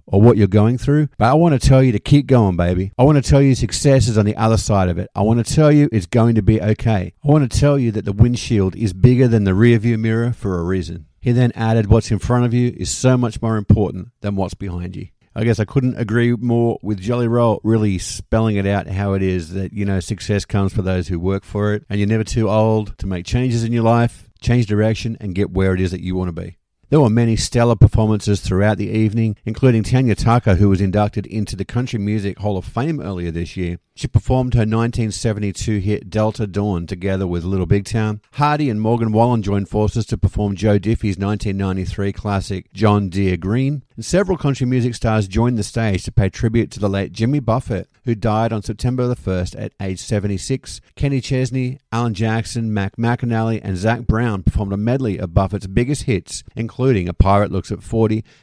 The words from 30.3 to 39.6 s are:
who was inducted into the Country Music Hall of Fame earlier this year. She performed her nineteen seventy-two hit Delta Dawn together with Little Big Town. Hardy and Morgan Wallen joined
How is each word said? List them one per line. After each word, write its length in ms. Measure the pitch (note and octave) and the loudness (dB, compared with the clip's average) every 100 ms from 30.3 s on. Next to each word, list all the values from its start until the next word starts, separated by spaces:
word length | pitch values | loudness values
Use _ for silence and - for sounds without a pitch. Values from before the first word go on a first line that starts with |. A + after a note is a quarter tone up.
| A#2+ A2 | 2 4
who 140 | F2+ G2+ | 4 4
was 120 | F#2+ | 4
inducted 460 | G2 G2+ G#2 A2 - | 2 0 0 -4 -8
into 300 | A2 G2 F#2+ | -6 -6 -6
the 80 | |
Country 340 | - A#2+ C3 A2+ | -6 -4 -4 -4
Music 400 | G2+ G#2+ G2 F2+ | -4 -2 -4 -6
Hall 180 | G#2 F#2+ | -4 -4
of 80 | |
Fame 360 | - A#2 D3+ D#3 | -6 -6 -4 -4
earlier 320 | G2 F2+ F2 | -6 -6 -6
this 240 | E2 E2 F#2+ | -6 -8 -6
year. 220 | F2 F2 _ - | -6 -8 _ -12
She 120 | - | -2
performed 460 | - - C3 B2+ | 0 2 0 2
her 120 | A#2+ A2 | 0 2
nineteen 460 | A2+ A#2 A#2+ A2 | 0 -2 -2 -4
seventy-two 640 | - A#2 G#2 G#2 - - G#2 | -4 -4 -2 -4 -6 -4 -2
hit 320 | F#2+ G#2+ F2+ | -2 -4 -4
Delta 380 | G#2+ A2 - G#2 | -2 -2 -2 -6
Dawn 360 | G2 G#2 F2+ | -4 -2 -2
together 440 | E2+ F2+ F#2+ F#2+ F#2+ | -6 -6 -4 -2 -2
with 160 | F2 | -4
Little 200 | F2 F#2+ | -4 -2
Big 200 | E2+ G2+ | 0 -2
Town. 360 | G2 A2 A2 G#2+ _ | -2 -4 -2 -6 _
Hardy 360 | - D3 D3+ C#3+ | -2 -2 0 -2
and 120 | G#2+ | -2
Morgan 320 | A2 A#2 A2+ | 0 0 2
Wallen 280 | G#2+ B2 A#2 | 2 2 2
joined 280 | G2 G2+ | 0 -2